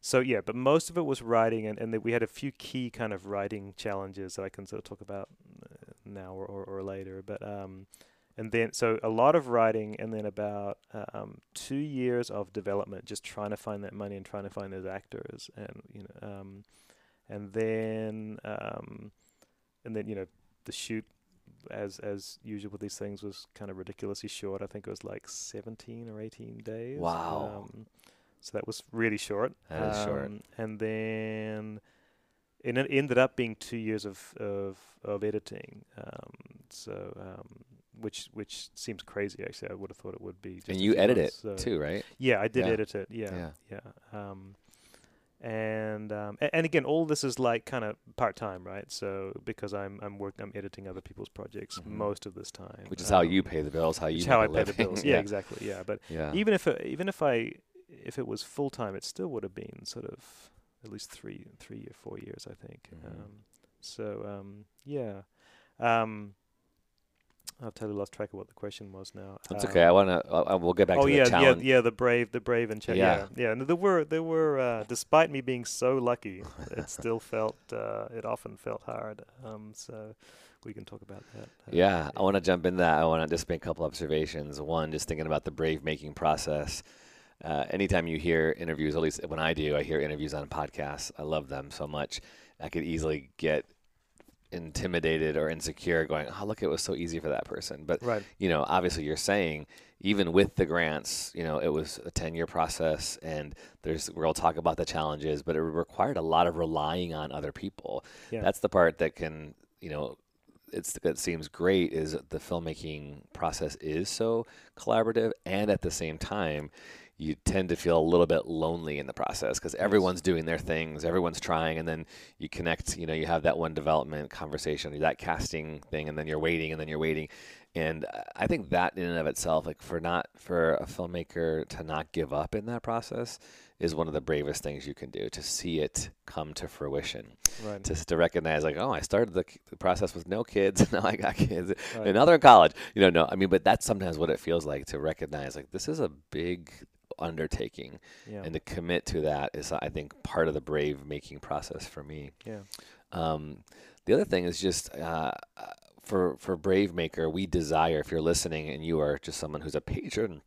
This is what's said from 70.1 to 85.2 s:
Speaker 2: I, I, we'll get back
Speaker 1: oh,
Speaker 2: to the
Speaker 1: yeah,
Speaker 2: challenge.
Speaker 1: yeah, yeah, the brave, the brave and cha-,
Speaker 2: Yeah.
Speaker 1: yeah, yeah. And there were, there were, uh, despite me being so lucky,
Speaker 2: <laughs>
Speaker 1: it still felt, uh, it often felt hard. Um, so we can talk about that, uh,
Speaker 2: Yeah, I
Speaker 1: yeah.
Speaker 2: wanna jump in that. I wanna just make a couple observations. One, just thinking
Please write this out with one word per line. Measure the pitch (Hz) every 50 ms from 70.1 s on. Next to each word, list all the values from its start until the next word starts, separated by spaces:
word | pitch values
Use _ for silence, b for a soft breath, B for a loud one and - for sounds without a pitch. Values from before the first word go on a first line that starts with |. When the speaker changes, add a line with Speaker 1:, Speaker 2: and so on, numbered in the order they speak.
| 90 82 - -
Speaker 2:
I, | - 82
I, | 76 - 98
we'll | 92 85 85 87
get | 90 98 90
back | 90 110
Speaker 1:
oh, | 139
Speaker 2:
to | 139
the | 139 143
Speaker 1:
yeah, | 131
Speaker 2:
challenge. | 123 120 87 85 135 127 85 123
Speaker 1:
yeah, | 131 131
yeah, | 127
the | 117 117
brave, | 110 - 123 123 120 120 120 117
the | - 120
brave | 104 123 123 117 117 107
and | 110 107
cha-, | - - 113
Speaker 2:
Yeah. | 95 95 92 85 - 98 98 110
Speaker 1:
yeah, | 113 123
yeah. | 113
And | 110 120
there | 135 139 170
were, | 170 185 202 185 170 151
there | 151 160 160 165
were, | 165 165 160 160 156 147 135
uh, | 127 123 117 113 107 -
despite | 120 117 - _ - 156 165 160
me | 143 135
being | 127 123 131 123 117
so | - - - 131 127 131 135
lucky, | 123 120 123 - - 104 95 92 - - - -
Speaker 2:
<laughs> | - -
Speaker 1:
it | - - 76 -
still | - - - 117 113 113
felt, | - - - 110 110 110 - _ _ -
uh, | - 113 110 110 107 107 107 - 117
it | 113 -
often | 110 117 - - 113 107 -
felt | - 117 110 110 -
hard. | - 117 110 113 110 107 107 - _ _ 127 127
Um, | 113 110 107 107 107 107
so | - - - 127 110 107 107 113 _ B B B B B B B B _
we | 117 104
can | - -
talk | - - - -
about | - 98 98 - - -
that, | 110 107
uh, | - _ _ _ -
Speaker 2:
Yeah, | - 82 90 98 95 85 78 71
I | -
Speaker 1:
yeah. | -
Speaker 2:
wanna | 95 95 98 98
jump | 82 90 92 90 80
in | 90 90 92
that. | 90 82 80 78
I | 82
wanna | 82 80 80 80 78
just | 82 82 - -
make | 87 80 -
a |
couple | - 80 - 82
observations. | 76 71 - 87 73 76 78 78 76 82 78 73 73 71 71
One, | 76 73 82 82 78 78
just | 76 73 - -
thinking | 82 76